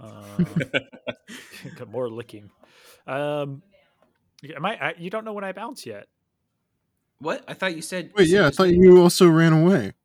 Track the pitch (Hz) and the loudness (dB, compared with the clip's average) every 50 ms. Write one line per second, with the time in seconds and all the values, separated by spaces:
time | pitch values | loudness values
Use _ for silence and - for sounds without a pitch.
0 | 113 107 107 - - - - - 170 - - 165 139 - - 135 - _ - - | -20 -20 -20 -20 -20 -18 -8 -8 -8 -6 -4 -8 -8 -6 -8 -10 -10 _ -20 -18
1 | _ 127 - _ _ - 233 - - - - - - 131 - - 123 104 104 127 | _ -16 -16 _ _ -20 -20 -20 -20 -20 -20 -20 -20 -20 -20 -20 -20 -14 -10 -10
2 | 127 117 110 117 117 _ - 104 104 98 _ _ _ _ _ _ _ - _ _ | -10 -10 -10 -14 -16 _ -20 -20 -20 -20 _ _ _ _ _ _ _ -20 _ _
3 | _ - 131 139 147 147 147 147 143 143 139 139 _ _ _ _ _ _ _ _ | _ -12 -10 -10 -8 -8 -8 -8 -10 -10 -12 -18 _ _ _ _ _ _ _ _
4 | _ _ _ _ _ _ _ _ - 135 - 127 160 202 226 - 139 156 170 170 | _ _ _ _ _ _ _ _ -20 -20 -16 -10 -10 -10 -8 -8 -8 -10 -10 -10
5 | 170 185 208 220 220 220 208 202 196 190 185 196 220 240 247 - - 117 104 101 | -14 -12 -12 -12 -12 -12 -14 -12 -12 -14 -14 -14 -14 -16 -16 -16 -18 -18 -18 -18
6 | - _ _ _ _ _ _ _ _ _ _ _ _ _ _ _ _ _ _ _ | -20 _ _ _ _ _ _ _ _ _ _ _ _ _ _ _ _ _ _ _
7 | _ _ _ _ 131 160 226 - - - 160 - 190 190 170 156 165 - 185 180 | _ _ _ _ -10 -10 -10 -10 -12 -18 -14 -8 -8 -8 -8 -10 -14 -12 -12 -12
8 | 165 - _ 208 185 156 185 208 175 143 - - 190 180 175 180 185 185 180 180 | -12 -10 _ 0 2 4 4 4 2 2 2 2 0 2 4 6 8 8 8 8
9 | 175 175 - - 190 170 160 160 165 165 160 156 160 180 196 139 104 95 - _ | 8 6 4 6 4 6 6 6 4 4 4 4 4 4 2 0 -2 -6 -10 _